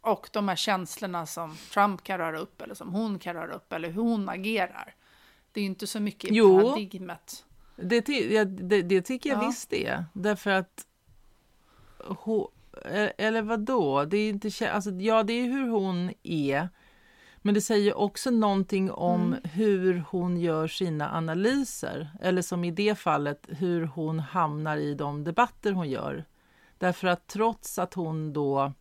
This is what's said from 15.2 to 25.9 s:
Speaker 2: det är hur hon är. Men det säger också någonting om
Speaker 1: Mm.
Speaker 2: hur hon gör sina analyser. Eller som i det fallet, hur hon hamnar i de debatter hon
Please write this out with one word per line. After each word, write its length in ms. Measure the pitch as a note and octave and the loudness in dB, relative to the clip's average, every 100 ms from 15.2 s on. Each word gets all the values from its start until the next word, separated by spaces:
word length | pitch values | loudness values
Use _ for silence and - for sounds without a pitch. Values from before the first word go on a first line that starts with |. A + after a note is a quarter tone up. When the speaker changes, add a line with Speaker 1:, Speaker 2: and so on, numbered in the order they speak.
Speaker 2:
det 100 | G#3+ | 4
är 120 | A#3 | 0
hur 240 | B3 C4+ B3+ | 0 0 0
hon 420 | A3 F#3+ F3 F3+ - | 0 0 -2 -4 -6
är. 460 | - E3 C#3 C#3 F3 _ _ _ _ _ - - | -4 -2 0 0 -2 _ _ _ _ _ -20 -4
Men 180 | G3+ | 2
det 60 | G#3 | 2
säger 360 | G3 G#3+ G3+ - | 4 4 4 2
också 320 | G3+ - C4 | -2 0 0
någonting 600 | A#3 G#3+ G3 F#3 G3 F#3+ | 2 4 2 0 0 -2
om 320 | - F3 - - | 0 0 2 2
Speaker 1:
Mm. 140 | C4 | 0
Speaker 2:
hur 600 | - D#3+ A3 G3 F#3 F3 D3+ | -4 0 2 4 4 2 -2
hon 260 | F#3 F3+ F3 | -2 0 0
gör 260 | E3+ D#3 D#3+ | 0 0 -2
sina 440 | - F#3 D#3 D3 E3+ | -2 -2 -2 -2 -2
analyser. 920 | D#3+ E3 G#3+ C#4 C4 - - - D3+ D#3+ | -2 0 2 2 -2 -6 -8 -8 -10 -4
Eller 220 | F3+ F#3 | 0 0
som 220 | E3+ - | 0 -2
i 60 | F3 | -2
det 240 | D#3+ G#3 G#3 | 0 0 0
fallet, 480 | - D3+ C#3+ C#3+ - | 0 0 0 -4 -10
hur 360 | D3 F3+ E3+ | -4 0 0
hon 360 | E3 D3+ D#3 D#3+ | -2 -4 -4 -2
hamnar 560 | C#3+ F#3 D#3 D3 D#3 D3+ | -2 -2 -2 -2 -4 -2
i 180 | D3 | -4
de 300 | C#3+ D3 D3 | -4 -4 -4
debatter 480 | D3+ E3+ A#3+ - G#3 | -4 0 0 0 -2
hon 160 | F#3 D#3+ | -2 -2